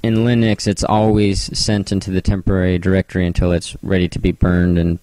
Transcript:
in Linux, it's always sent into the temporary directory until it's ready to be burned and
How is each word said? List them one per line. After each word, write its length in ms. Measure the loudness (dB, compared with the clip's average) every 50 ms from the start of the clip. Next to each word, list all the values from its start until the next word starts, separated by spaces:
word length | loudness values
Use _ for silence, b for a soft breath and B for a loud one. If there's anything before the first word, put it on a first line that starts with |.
| 0
in 220 | 0 0 2 2
Linux, 420 | 2 2 2 2 2 0 0 -2
it's 160 | -2 -2 -2 0
always 720 | 0 2 2 2 2 2 2 2 2 0 -2 -4 -6 -6
sent 340 | -6 -2 0 0 -2 -2 -2
into 200 | -4 -4 -4 -2
the 100 | -4 -2
temporary 580 | 0 0 -2 0 0 -2 0 0 2 0 0 0
directory 460 | 0 0 0 0 0 _ -2 -2 -2
until 260 | 0 0 0 0 2
it's 260 | 0 0 -2 -6 -14 -12
ready 280 | -6 -2 0 0 0 -2
to 100 | -2 -2
be 120 | -2 -2
burned 460 | 0 2 2 2 2 2 2 2 2
and 220 | 2 2 0 -2 -4